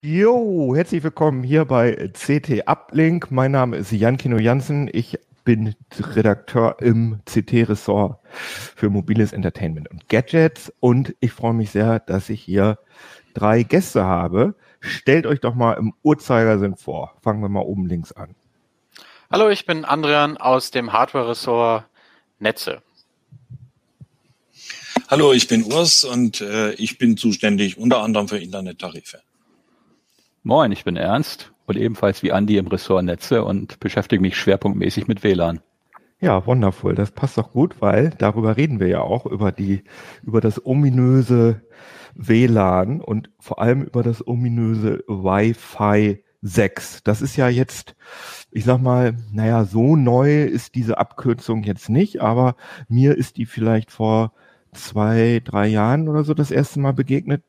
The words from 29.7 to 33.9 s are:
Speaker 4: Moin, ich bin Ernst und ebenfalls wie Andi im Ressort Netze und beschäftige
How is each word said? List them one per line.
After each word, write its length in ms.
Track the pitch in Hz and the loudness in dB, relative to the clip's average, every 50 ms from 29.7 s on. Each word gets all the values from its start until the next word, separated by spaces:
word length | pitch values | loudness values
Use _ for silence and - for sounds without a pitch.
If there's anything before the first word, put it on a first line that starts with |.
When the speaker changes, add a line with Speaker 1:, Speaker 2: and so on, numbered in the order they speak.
| _ _ _ _ _ _ _ _ _ _ _ _ _ _ | _ _ _ _ _ _ _ _ _ _ _ _ _ _
Speaker 4:
Moin, 300 | _ 113 120 151 156 113 | _ 2 4 4 4 2
ich 120 | 101 - - | 0 -2 -4
bin 120 | - 90 | -6 -4
Ernst 560 | - 82 87 104 131 156 - - - - - _ _ _ | -2 -2 0 0 0 -2 -4 -8 -16 -18 -20 _ _ _
und 100 | - 101 | -6 -4
ebenfalls 460 | 104 110 113 110 - - 101 95 - | -2 -2 -2 -2 0 0 0 0 0
wie 100 | - 92 | -2 -2
Andi 240 | 90 95 104 104 107 | 0 0 2 2 2
im 100 | 101 92 | 2 2
Ressort 380 | 90 101 92 - - 95 92 90 | 0 -4 -6 0 0 0 0 2
Netze 400 | 90 87 85 - - 135 117 104 | 0 -4 -6 -2 0 0 0 0
und 340 | 98 95 98 101 - - _ | 0 -4 -4 -6 -8 -14 _
beschäftige 440 | - - | -8 -4